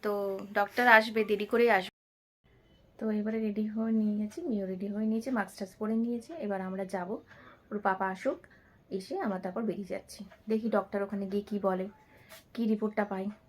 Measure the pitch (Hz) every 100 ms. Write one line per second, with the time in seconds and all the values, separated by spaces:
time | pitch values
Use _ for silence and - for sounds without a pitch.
0 | 208 202 202 196 202 208 202 - 247 220
1 | 220 220 214 208 208 233 240 196 185 _
2 | _ _ _ _ _ - _ _ _ -
3 | 220 214 208 220 220 202 214 214 220 220
4 | 214 208 208 320 339 214 190 185 202 208
5 | 220 220 226 240 196 - 190 - 214 226
6 | 233 240 226 330 208 196 185 190 185 185
7 | 180 254 - - - - _ 208 208 190
8 | 190 190 262 349 - - - - _ 190
9 | - 381 269 185 185 185 214 175 185 190
10 | - - 190 - - 220 226 208 196 202
11 | 202 202 196 202 202 202 196 185 190 -
12 | - - - - - - 226 214 214 214
13 | 208 190 196 208